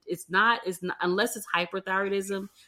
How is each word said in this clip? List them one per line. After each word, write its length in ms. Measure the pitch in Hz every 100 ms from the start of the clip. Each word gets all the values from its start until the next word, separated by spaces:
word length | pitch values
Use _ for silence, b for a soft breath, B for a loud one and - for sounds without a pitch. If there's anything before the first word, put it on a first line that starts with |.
| -
it's 240 | 170 -
not, 320 | 185 220 233 -
it's 160 | 180
not, 120 | 180 -
unless 340 | 180 185 233 226
it's 120 | -
hyperthyroidism. 960 | 170 175 190 185 190 196 196 190 196 196 B